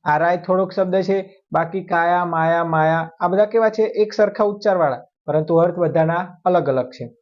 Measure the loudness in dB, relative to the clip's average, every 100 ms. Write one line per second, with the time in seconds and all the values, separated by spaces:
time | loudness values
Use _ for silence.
0 | 0 0 2 0 0 0 0 -2 0 0
1 | 0 -2 -4 _ _ -4 -2 -6 -2 0
2 | 2 0 0 0 0 0 0 2 2 0
3 | -4 _ 0 2 2 2 0 0 -2 0
4 | -2 0 0 2 -2 0 0 2 0 -2
5 | -10 _ -4 -2 2 2 2 0 0 2
6 | 0 -2 -6 -4 0 0 0 -2 -4 -10
7 | -16 _